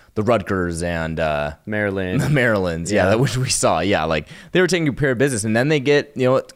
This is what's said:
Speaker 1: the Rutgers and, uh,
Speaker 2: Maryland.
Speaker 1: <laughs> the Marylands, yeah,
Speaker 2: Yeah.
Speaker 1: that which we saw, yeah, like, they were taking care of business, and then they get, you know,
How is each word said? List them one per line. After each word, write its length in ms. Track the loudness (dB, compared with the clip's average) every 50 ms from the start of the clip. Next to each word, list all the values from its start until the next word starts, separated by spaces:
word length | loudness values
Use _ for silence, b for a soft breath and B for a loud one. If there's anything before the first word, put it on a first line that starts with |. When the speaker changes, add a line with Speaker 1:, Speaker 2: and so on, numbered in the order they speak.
| b b b
Speaker 1:
the 80 | -4 0
Rutgers 580 | 2 2 2 0 -2 -2 -2 -2 -2 -4 -4 -4
and, 380 | -4 -2 -4 -4 -4 -4 -2
uh, 320 | -2 -2 -2 -2 -4 -6 -8 -10 -12
Speaker 2:
Maryland. 560 | -8 -4 -2 -2 -2 -2 -2 -4 -2 -2 -2
Speaker 1:
<laughs> 20 | 0
the 60 | 0
Marylands, 600 | 2 2 2 2 2 0 0 -2 -2 -4 -4 -2
yeah, 140 | 0 2 2
Speaker 2:
Yeah. 60 | 2
Speaker 1:
that 100 | 2 2
which 160 | 2 0 0
we 120 | -2 -2 -2
saw, 300 | -2 0 0 2 2 2
yeah, 240 | 0 2 0 0 0
like, 240 | 0 -2 -2 -4 B B B B B
they 100 | B 2
were 60 | 2
taking 260 | 2 2 0 0 -2 -2
care 160 | 0 0 0 0
of 60 | 2
business, 260 | 0 0 0 -2 -2
and 100 | 0 0
then 120 | 2 2 2
they 100 | 0 0
get, 320 | 2 2 2 2 2 -2 -4
you 120 | 0 2 2
know, 140 | 2 2 0 -4 -12